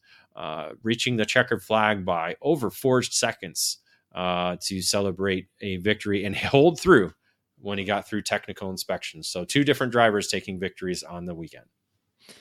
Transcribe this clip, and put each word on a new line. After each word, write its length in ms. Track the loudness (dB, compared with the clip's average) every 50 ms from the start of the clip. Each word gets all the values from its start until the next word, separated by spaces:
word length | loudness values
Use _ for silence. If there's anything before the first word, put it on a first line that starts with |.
| _ _ -20 -20 _ _ -16 -12
uh, 320 | -10 -10 -8 -8 -10 -10 -10 -6
reaching 340 | -2 -2 -2 0 0 0 0
the 100 | 0 0
checkered 360 | 2 2 2 2 2 0 -4
flag 420 | -2 2 2 4 4 4 2 0 -2
by 300 | -2 -2 -2 -2 -4 -6 -4
over 300 | -2 0 0 0 0 -4
four 320 | -4 -2 0 2 4 2
seconds, 760 | 2 0 -2 -2 0 -2 -2 -4 -10 -10 -6 -4 -4 -4 -4 -8 _ _ _ _ _ _ -8
uh, 420 | -4 -2 -2 0 0 0 -2 -4 -4
to 180 | -6 -6 -6 -4
celebrate 680 | -2 0 0 0 0 -2 -2 -2 0 0 0 -2 -4 _ _ -12
a 160 | -8 -6 -6
victory 480 | -2 0 0 0 0 0 -2 -2 -2 -2
and 100 | -2 -4
<laughs> 160 | -4 0 4
hold 280 | 6 8 8 6 6 4
through 320 | 6 8 8 8 8 4 -2 _ _ _ _ _ _ _ _ _
when 180 | -10 -8 -6 -4
he 60 | -2
got 240 | -2 -2 -2 -2 -4
through 140 | -6 -6
technical 480 | -4 -2 -2 -2 -4 -6 -12 -10 -8 -8
inspection. 520 | -8 -8 -6 -6 -6 -6 -6 -10 -12 -12
So 220 | -10 -8 -8 -6 -4
two 200 | -2 0 2 2
different 280 | 2 2 0 0 0
drivers 360 | 4 4 4 4 4 2 0 -2
taking 300 | -4 -4 -4 -6 -6 -4
victories 440 | -6 -6 -6 -6 -6 -4 -4 -6
on 240 | -8 -10 -12 -10 -10
the 80 | -10 -10
weekend. 320 | -10 -12 -14 -16 -20 -20 _ _ _ _ _ _ _ _ _ _ _ _ -20 -20 -20